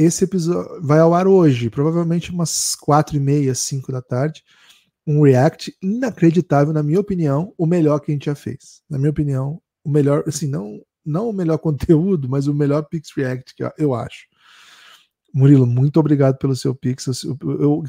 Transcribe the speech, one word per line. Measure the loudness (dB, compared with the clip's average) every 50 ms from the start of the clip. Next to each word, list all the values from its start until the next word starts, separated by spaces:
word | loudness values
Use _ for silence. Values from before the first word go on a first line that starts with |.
esse | 2 2 2 0 -2
episo-, | -2 -2 -2 -2 -2 -2 -4 -4 -8 -10 -6
vai | 0 2 4
ao | 6 6 6 4
ar | 4 4
hoje, | 6 6 6 6 6 4 2 0 -4
provavelmente | -2 0 0 0 0 0 0 0 -2 -2 -4 -6
umas | -6 -4 -4 -4 -4 -4 -6 -6 -8
quatro | -6 0 2 2 2 2 0 -2
e | -2
meia, | 0 0 0 0 0 0 -2
cinco | -4 -6 -6 -8 -8 -8 -8
da | -8 -8
tarde, | -8 -6 -4 -4 -4 -4 -6 -10 _ _ _ _ _ _ -20 _ _ _ _ _ -4
um | -2 2 4
react | 6 6 6 6 4 2 0 -4 -14 -16 -14 -8
inacreditável, | -6 -6 -4 -4 -4 -4 -2 2 2 2 4 2 0 2 2 2 2 2 0
na | -2
minha | -2 0 0 -2
opinião, | -2 -2 -2 -2 0 0 0 -2 -4 -6 -6
o | -4 -2
melhor | 0 0 2 2 2 0 0
que | -2 -4
a | -6
gente | -4 -4
já | -6 -8
fez. | -8 -8 -12 -12 -14 _ -20 -20 _ _ -10
Na | -6
minha | -2 -2 -2
opinião, | -2 -2 -4 -4 -4 -4 -6 -6 -10 -12 _ _ _ _ -6
o | -2
melhor, | 0 2 2 2 0 0 -2
assim, | -4 -6 -6 -6
não, | -6 -6 -6 -8 -10 -14 -16 -20 _ _ _ -10
não | -6 -4 -4 -4 -4
o | -4
melhor | -4 -2 -2 -2 -2
<laughs> |
conteúdo, | -2 -4 -4 -2 2 2 4 4 4 2 0 -2 -2
mas | -2 -4 -2 -2
o | -2 -2
melhor | 0 0 0 0 -2 -4
Pix | -6 -10 -12 -12 -10 -8
React | -6 -6 -4 -6 -8 -12 -16 -12
que | -10 -10
eu, | -10 -6
eu | -4 -2 -2 -2
acho. | -4 -6 -10 -14 -20 -20 _ _ _ _ _ _ -20 -20 -20 -20 -20 -20 -20 -20 _ _ _ _ _ _ _ 0
Murilo, | 2 6 6 6 6 4
muito | 2 2 0 0 2 2 2
obrigado | 2 2 2 2 2 0 0
pelo | -2 -2 -4 -4
seu | -4 -4 -6 -6
Pix. | -4 -6 -6 -6 -6 -6 -8 -8 -6 -6
Eu, | -10 -10 -8
eu, | -6 -6 -4 -2 0
eu | 0 0 -2 -4